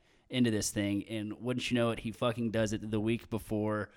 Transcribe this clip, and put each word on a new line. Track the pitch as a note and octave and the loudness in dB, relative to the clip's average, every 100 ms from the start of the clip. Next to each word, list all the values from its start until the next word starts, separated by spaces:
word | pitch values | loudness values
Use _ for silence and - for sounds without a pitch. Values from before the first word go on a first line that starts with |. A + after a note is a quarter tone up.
| _ _ - | _ _ -4
into | B2+ A#2+ | 2 2
this | G#2+ - | 2 0
thing? | A2 G2+ G2+ - | 0 0 0 -2
And | A2 G#2+ - | -6 -6 -6
wouldn't | A#2 B2 - | -4 -2 0
you | A#2+ | 2
know | A#2 | 2
it, | A2 | 0
he | A#2 | -4
fucking | G2+ B2 A#2 A#2 | 0 0 0 0
does | A2+ A2 | 2 2
it | G#2+ G#2+ | 0 -2
the | A2 | 0
week | A2 A#2 - | 2 0 -2
before | G#2+ - A2 G#2+ G#2+ G2 | -6 -2 0 0 -2 -4